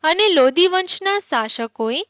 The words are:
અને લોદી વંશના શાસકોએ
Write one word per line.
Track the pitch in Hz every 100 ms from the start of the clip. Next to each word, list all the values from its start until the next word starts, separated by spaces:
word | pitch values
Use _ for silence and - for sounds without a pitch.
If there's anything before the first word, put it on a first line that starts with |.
અને | 311 359 427
લોદી | 339 254 269 370
વંશના | 359 370 - 392 403
શાસકોએ | - 254 220 - 226 _ 226 254 415